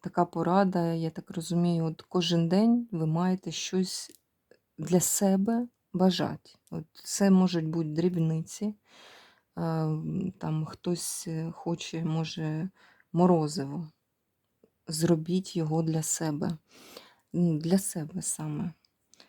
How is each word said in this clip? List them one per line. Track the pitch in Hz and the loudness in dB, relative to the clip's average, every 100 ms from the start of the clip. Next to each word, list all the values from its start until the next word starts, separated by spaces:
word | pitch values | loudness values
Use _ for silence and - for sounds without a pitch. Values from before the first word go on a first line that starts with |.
така | 180 - 175 | -2 0 0
порада, | 165 165 185 196 180 170 | 2 2 4 4 2 0
я | 165 165 | 0 -2
так | 160 - | -6 -10
розумію, | - 160 170 175 170 160 | -10 -2 2 2 2 0
от | 156 | -4
кожен | - 185 170 170 165 | -4 -2 2 2 4
день | 190 226 240 233 | 4 4 2 0
ви | 170 160 | -2 0
маєте | 160 180 185 170 | 2 0 0 -4
щось | 156 - 185 185 - - - _ _ _ - _ - | -8 -2 0 0 -4 -12 -18 _ _ _ -20 _ -12
для | 156 180 | 2 2
себе | 160 - 196 190 202 233 247 _ _ | 4 2 2 4 2 0 -4 _ _
бажать. | 180 185 175 151 151 - _ _ | 2 2 4 -4 -6 -16 _ _
От | 170 160 | -12 -12
це | - - - 202 | -16 -10 0 6
можуть | 190 185 175 160 | 6 6 2 -2
бути | 165 156 | -2 -2
дрібниці, | 151 175 175 160 160 175 - 208 | 0 0 2 0 0 -4 -6 -8
е, | 214 _ - - - - _ _ - | -8 _ -20 -20 -20 -20 _ _ -6
м, | 165 160 156 156 160 170 185 - | -4 0 0 -2 -4 -4 -4 -6
там | 160 156 156 | -4 -4 -4
хтось, | - - 175 - - - | -6 -4 -4 -4 -8 -8
е, | 160 165 165 | -6 -6 -8
хоче, | - 165 - 165 165 | -6 -6 -6 -6 -2
може, | 160 160 - 160 156 185 _ _ _ _ | -2 -4 -4 -4 -4 -6 _ _ _ _
морозиво. | 170 180 170 151 151 139 147 156 _ _ _ _ _ _ _ _ _ - | 4 6 6 4 -2 -6 -8 -10 _ _ _ _ _ _ _ _ _ -10
Зробіть | 156 165 165 160 185 185 170 | -2 2 2 2 -2 -2 -4
його | 156 160 | 0 0
для | 160 160 | 0 -2
себе. | 156 - 160 147 165 160 _ - - - - _ _ 160 | -2 -2 -2 -2 -4 -4 _ -20 -20 -20 -20 _ _ 0
М, | 175 151 | 2 2
для | 160 190 | 2 0
себе | - 175 151 180 | 0 -8 -8 -8
саме. | - - 156 147 175 - _ _ _ _ | -8 -6 -6 -4 -6 -8 _ _ _ _